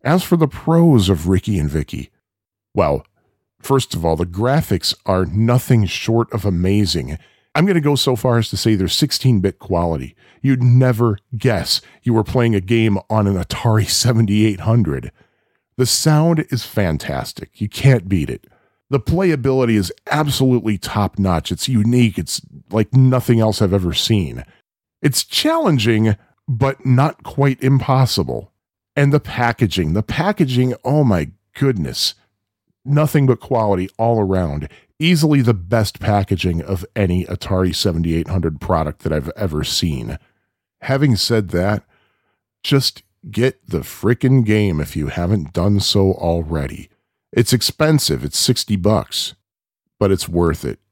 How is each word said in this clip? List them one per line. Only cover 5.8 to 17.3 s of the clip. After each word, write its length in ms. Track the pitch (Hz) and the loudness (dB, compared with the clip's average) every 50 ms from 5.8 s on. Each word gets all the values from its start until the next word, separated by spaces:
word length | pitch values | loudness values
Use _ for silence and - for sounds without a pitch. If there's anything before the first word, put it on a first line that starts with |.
| 104 | 2
short 460 | 90 - - - - 113 117 117 _ - | 0 -4 -6 -4 0 0 0 0 _ -4
of 100 | 110 98 | -4 -2
amazing. 720 | 104 92 85 90 92 101 104 104 - - 85 64 65 76 - _ _ _ _ _ _ _ | -2 0 0 0 2 2 2 0 0 -2 -4 -4 -6 -10 -10 _ _ _ _ _ _ _
I'm 100 | 147 165 | 0 2
gonna 120 | 202 185 170 | 2 2 2
go 160 | 147 147 147 | 2 2 0
so 200 | 139 - 135 127 | 2 0 0 -2
far 240 | 120 - 131 117 117 | 0 0 2 2 2
as 100 | 110 - | 0 -2
to 80 | - | -4
say 160 | 98 - 117 110 | -2 0 0 2
they're 140 | 95 95 | 2 0
sixteen-bit 720 | 87 - - 156 143 - - - 131 120 101 92 98 - _ | -2 0 -2 -2 -2 -2 -2 0 2 2 2 2 -2 -4 _
quality. 560 | - - - 85 87 85 82 69 65 - _ _ _ _ _ _ | -6 -4 -2 0 0 -2 -2 -4 -6 -10 _ _ _ _ _ _
You'd 220 | - 139 135 131 123 | 0 0 0 2 4
never 560 | 123 120 127 131 127 123 107 120 117 101 - _ _ - | 4 6 6 6 4 2 2 0 0 0 -2 _ _ -12
guess 440 | 107 - 123 110 90 - - - - _ - _ _ | -2 0 0 0 0 -2 -4 -4 -4 _ -10 _ _
you 120 | _ 123 117 | _ 0 0
were 100 | 110 104 | 0 0
playing 320 | - - 131 120 117 110 | 0 0 2 2 2 2
a 60 | 98 | 0
game 360 | 90 92 117 117 110 110 101 92 - _ | 0 0 0 2 2 2 0 -2 -2 _
on 160 | 107 110 104 | 0 2 2
an 80 | 98 98 | 2 0
Atari 520 | 90 - - - - - 120 110 110 101 | -2 -4 -6 -8 -2 0 2 2 2 2
seventy-eight 760 | - - - - 127 120 113 113 98 101 107 107 110 101 90 | 0 -2 0 0 2 2 2 2 2 2 2 2 2 0 -2
hundred. 500 | 82 98 113 120 101 78 71 65 - - _ _ _ _ _ _ _ _ _ _ _ _ _ | -2 0 2 2 2 0 -2 -6 -8 -12 _ _ _ _ _ _ _ _ _ _ _ _ _
The 80 | - 127 | -4 -2
sound 600 | 117 - - - 160 156 151 156 170 170 156 151 _ | -2 -2 0 2 2 4 4 4 2 2 0 -2 _
is 140 | - 113 - | -6 -6 -6
fantastic. 960 | - - 113 101 87 80 73 - - 69 65 65 - | -6 -2 -2 0 0 -2 -4 -4 -6 -6 -6 -6 -8